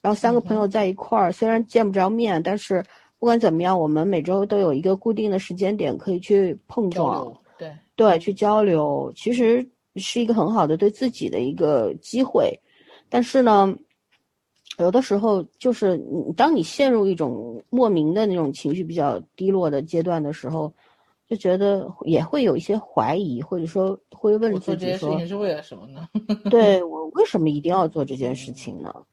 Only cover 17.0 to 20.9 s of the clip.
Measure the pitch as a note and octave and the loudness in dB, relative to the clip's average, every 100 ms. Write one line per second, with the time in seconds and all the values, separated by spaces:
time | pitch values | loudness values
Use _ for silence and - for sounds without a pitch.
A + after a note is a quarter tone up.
17 | G3 F3 D3 A#2+ A#2 A#2 - A#3+ A#3+ F3 | 2 0 -2 -4 -10 -14 -6 0 2 2
18 | D3+ F#3 G#3+ F3+ D3 C3+ - E3 E3 E3 | 2 2 0 0 -2 -4 -4 -4 -4 -2
19 | C#3+ G#2+ - - F#3+ G3 E3+ C#3+ D#3+ E3+ | -2 -2 -8 -6 0 0 0 -2 -2 -2
20 | F3 E3 D3 D#3 B2+ D#3+ D3+ - _ | -2 -2 -4 -6 -8 -6 -6 -10 _